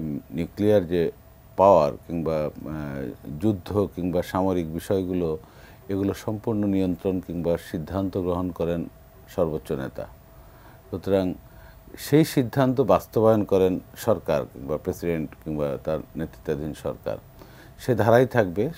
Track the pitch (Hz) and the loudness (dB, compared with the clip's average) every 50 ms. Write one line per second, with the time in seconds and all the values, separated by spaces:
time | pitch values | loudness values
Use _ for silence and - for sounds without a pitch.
0 | 80 78 71 67 - - - 78 82 - - - 101 104 107 101 90 80 87 87 | -2 -4 -6 -8 -8 -8 -6 -6 -6 -6 -4 0 2 4 4 4 4 2 0 0
1 | 82 - - - - - - - - - - - 95 101 95 82 73 71 60 - | 0 0 -2 -6 -16 -20 -20 -20 -20 -10 2 6 8 8 8 8 6 4 0 -4
2 | - - 85 85 78 80 80 78 76 71 - - - 67 78 78 76 71 69 69 | -8 -6 -6 -4 -2 -2 -2 -2 -2 -4 -6 -10 -10 -10 -8 -8 -8 -8 -8 -8
3 | 67 60 - - - - 71 76 92 110 104 95 - - 92 104 98 87 - 90 | -8 -10 -12 -12 -14 -12 -8 -2 0 0 0 0 -4 -4 -2 0 0 0 -2 -4
4 | 87 92 82 90 85 - - 92 92 95 92 90 85 78 80 85 - - 104 95 | -4 -2 -2 -2 -2 0 -2 0 0 0 0 0 -2 -4 -6 -8 -4 -2 -2 -2
5 | 92 90 92 90 87 80 78 78 - - - - - - - - - - 101 95 | 0 -2 -2 -2 -2 -2 -4 -6 -8 -16 -20 -20 -20 -20 -20 -20 -10 -6 -4 -2
6 | 98 98 92 - - - 107 107 - 120 113 104 104 101 98 95 95 92 90 85 | -2 -2 -2 -4 -6 -6 -6 -4 -4 -4 -2 0 0 0 2 2 2 0 -2 -2
7 | - 98 92 92 87 - 85 87 80 85 85 82 - - - 90 76 73 85 98 | -2 -2 -2 -2 -4 -6 -6 -4 0 0 0 0 -2 -6 -8 -8 -6 -4 -4 -4
8 | 98 92 - 101 87 90 87 90 92 90 85 - 87 82 87 85 80 - - - | -4 -2 -4 -2 -2 0 -2 -2 -2 -4 -4 -4 -2 -2 -2 -2 -4 -8 -10 -18
9 | - - - - - - - - 87 80 76 76 - - 80 67 65 - - - | -20 -20 -20 -20 -20 -8 -2 0 0 0 0 -4 -4 -4 -6 -6 -6 -8 -8 -10
10 | - - - - - - - - - - - - - - - - - - 101 90 | -12 -12 -14 -20 -20 -20 -20 -20 -20 -20 -20 -20 -20 -20 -20 -20 -14 -10 -10 -8
11 | - 98 98 95 92 92 82 - - - - - - - - - - - - - | 0 2 2 2 2 0 -2 -6 -10 -18 -20 -20 -20 -20 -20 -20 -20 -20 -18 -14
12 | - - 143 147 160 - - 151 127 113 - 139 135 127 127 127 131 95 92 - | -2 2 4 4 4 4 2 -2 -2 0 2 2 2 2 2 2 4 4 4 4
13 | - - - 123 107 110 113 107 98 - 98 95 95 92 92 - - - - - | 2 0 0 4 6 6 6 4 4 2 4 4 4 4 2 0 -4 -10 -14 -6
14 | - 117 104 85 - - 78 71 65 - - 62 67 67 76 76 - 92 - - | 0 0 0 0 0 0 -2 0 -2 -4 -10 -12 -8 -6 -6 -4 -4 -6 -6 -4
15 | - 85 85 80 76 69 - - - 80 78 76 73 71 67 64 - 78 78 76 | -4 -4 -2 -2 -4 -6 -10 -12 -8 -6 -4 -4 -2 -4 -4 -6 -4 -4 -6 -6
16 | - - - 73 80 78 - - - - 76 71 76 78 71 - - 71 60 - | -6 -10 -8 -8 -8 -8 -10 -12 -6 -6 -6 -4 -4 -8 -10 -8 -8 -8 -8 -6
17 | - - 53 - - - - - - - - - - - - - - - 123 101 | -8 -8 -8 -8 -12 -18 -20 -20 -20 -20 -20 -20 -20 -20 -20 -8 -2 -2 0 2
18 | 104 117 113 123 131 123 - 123 104 90 85 95 110 156 160 | 4 6 6 6 4 4 4 2 2 2 0 -2 -2 -2 -4